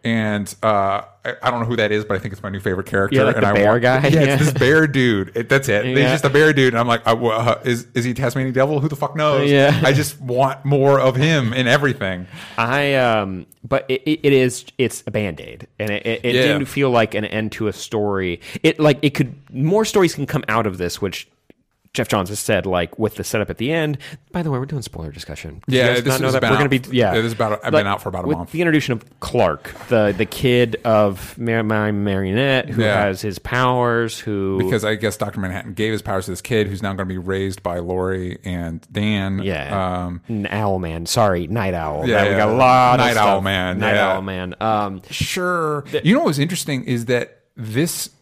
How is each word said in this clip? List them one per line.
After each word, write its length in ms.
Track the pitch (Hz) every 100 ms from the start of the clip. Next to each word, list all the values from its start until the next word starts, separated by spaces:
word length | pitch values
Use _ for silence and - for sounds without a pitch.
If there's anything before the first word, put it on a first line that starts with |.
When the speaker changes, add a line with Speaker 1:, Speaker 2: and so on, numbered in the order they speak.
Speaker 1:
and, 480 | 117 113 107 104 98 -
uh, 400 | 110 101 98 98 - _
I, 100 | 120 120
I 80 | 123
don't 100 | 120
know 60 | 113
who 100 | 117
that 160 | 107
is, 120 | 104 104
but 100 | 98
I 20 |
think 140 | 104
it's 100 | 95
my 60 | 104
new 120 | 95
favorite 260 | 101 92 95
character. 300 | 98 98 135
Speaker 2:
Yeah, 60 |
like 120 | 135 113
Speaker 1:
And 80 |
Speaker 2:
the 40 | 101
Speaker 1:
I 20 |
Speaker 2:
bear 180 | 104 104
Speaker 1:
want, 100 | 117
Speaker 2:
guy? 160 | 120 131
Speaker 1:
yeah, 40 | 143
it's 80 |
Speaker 2:
Yeah. 220 | 160 139 139
Speaker 1:
this 160 | 151
bear 340 | 131 127 156 156
dude. 460 | 135 127 104 95 117
It, 120 | 113
that's 180 | 139 139
it. 160 | 104
He's 140 | 123 131
Speaker 2:
Yeah. 140 | 131
Speaker 1:
just 120 | 135
a 60 | 147
bear 220 | 135 156
dude. 200 | 139 131
And 80 | 117
I'm 60 | 120
like, 180 | 117 -
"I, 60 |
wha-, 180 | 117 120 110
uh, 240 | 120 -
is, 220 | 127 120 -
is 100 | 127
he 100 | 120
Tasmanian 400 | 120 131 135 131
devil? 260 | 127 135 151
Who 80 | 151
the 80 | 147
fuck 180 | 143 147
knows?" 340 | 151 143 143
Speaker 2:
Yeah. 280 | 143 139 -
Speaker 1:
I 80 | 147
just 260 | 139 147 -
want 440 | 127 123 135 135
more 340 | 139 143 139 139
of 180 | 131 127
him 360 | 151 156 120
in 140 | 123 123
everything. 600 | 143 139 139 95 90 92 160 - -
Speaker 2:
I, 380 | 117 135 143
um, 520 | 139 123 110 98 92 - _
but 220 | 110 139 -
it, 120 | 127 -
it, 140 | 151
it 100 | 147
is, 320 | 139 127 123 - -
it's 240 | 120 - -
a 40 |
Band-Aid. 560 | 107 101 73 87 - - _
And 120 | 107
it, 160 | 104 -
it, 140 | 113
it 100 | 123
Speaker 1:
Yeah. 80 | 123
Speaker 2:
didn't 240 | 127 147 135
feel 240 | - 139
like 240 | 120 110
an 120 | 101 107
end 260 | 107 110
to 160 | - 107
a 40 |
story. 680 | 95 - 110 104 98 92 85 - -
It, 180 | 160 -
like, 180 | 151 143
it 80 | 147
could, 240 | - 135 - _
more 320 | 123 156 208
stories 300 | 220 214 175
can 100 | - 139
come 180 | 135 -
out 180 | 110 107
of 120 | 92
this, 240 | 87 -
which 260 | 98 - - _ _ _ _ _ _
Jeff 140 | - 117
Johns 220 | 110 92
has 100 | 104
said, 280 | - 101 90
like, 340 | 90 87 -
with 160 | 107 -
the 80 |
setup 260 | 95 113 101
at 80 | 87
the 140 | 117
end. 260 | 165 151 143 - 151 _
By 140 | 185
the 60 | 160
way, 80 | 131
we're 40 | 139
doing 140 | 151
spoiler 280 | 110 - 80
discussion. 500 | 71 - 73 82 80 -
Did 80 |
you 60 | 127
Speaker 1:
Yeah, 60 | 120
Speaker 2:
guys 160 | 120
Speaker 1:
this 20 | 123
Speaker 2:
not 80 | 131
know 60 | 135
Speaker 1:
has 60 |
Speaker 2:
that? 60 | 131
Speaker 1:
been 80 | 120
Speaker 2:
We're 40 | -
gonna 60 | 143
Speaker 1:
out 40 |
Speaker 2:
be, 80 | 131
Speaker 1:
for, 160 | 127
Speaker 2:
yeah. 120 | 123 107
Speaker 1:
yeah, 0 | 113
this 40 | 113
is 60 |
about, 200 | 110 113 104
I've 80 | 117
Speaker 2:
Like, 80 | 151
Speaker 1:
been 60 | 98
out 120 | 101
for 80 | -
about 160 | 92 90
a 20 |
Speaker 2:
with 80 | 82
Speaker 1:
month. 140 | 87
Speaker 2:
the 80 | 160
introduction 320 | 175 156 135
of 260 | 117 - _
Clark, 560 | - 120 95 73 - - -
the, 260 | 117 104 95
the 80 |
kid 520 | 107 - 131 123 120 107
of 520 | 123 107 104 95 - -
Mar-, 280 | 117 113
my 260 | 107 110 107
marionette, 800 | 104 104 95 95 104 139 131 -
who 120 | 110
Speaker 1:
Yeah. 240 | 107 101 104
Speaker 2:
has 160 | 92
his 180 | 107 90
powers, 800 | - 123 127 127 120 117 113 -
who 400 | - 101 95 95
Speaker 1:
Because 220 | 92 113
I 100 | 104
guess 220 | 107 107 -
Doctor 240 | 104 107
Manhattan 340 | 95 92 113
gave 160 | 95 110
his 100 | 107
powers 260 | 107 98 92
to 40 |
this 100 | 90
kid 280 | - 113 104
who's 120 | 95
now 120 | 98
gonna 140 | 95 95
be 120 | 92
raised 420 | 90 95 98 95
by 160 | 90 87
Lori 580 | 87 92 92 95 90 -
and 420 | 98 87 85 82 _
Dan. 480 | - 104 104 98 98
Speaker 2:
Yeah. 640 | 98 82 69 98 92 90 90
Speaker 1:
Um, 160 | 87 -
Speaker 2:
N-, 180 | 110 98
Owl 300 | 104 107 95
Man. 280 | 87 82 85
Sorry, 420 | - 107 87 80
Night 260 | 113 95
Owl. 320 | 90 78 73 120
Speaker 1:
Yeah, 120 | 107
Speaker 2:
That, 60 | 101
we 40 |
Speaker 1:
yeah. 40 | 98
Speaker 2:
got 100 | 107
a 20 |
lot 460 | 117 127 127 123 123
of 60 | 123
Speaker 1:
Night 100 | 113
Owl 100 | 104 98
Speaker 2:
stuff. 40 |
Speaker 1:
Man, 360 | 95 98 92 92
Speaker 2:
Night 140 | 113 104
Speaker 1:
yeah. 160 | 98
Speaker 2:
Owl 100 | 95
Man. 320 | 98 92 90 -
Um, 420 | 110 107 101 95 -
Speaker 1:
Sure. 720 | - - - 180 175 156 147 139
Speaker 2:
the 160 | 143 139
Speaker 1:
You 80 |
know 60 | 254
what 80 | 320
was 100 | 143
interesting 460 | 165 185 - 135
is 220 | - 120 117
that 340 | 123 - _ _ -
this 540 | 110 113 165 - - _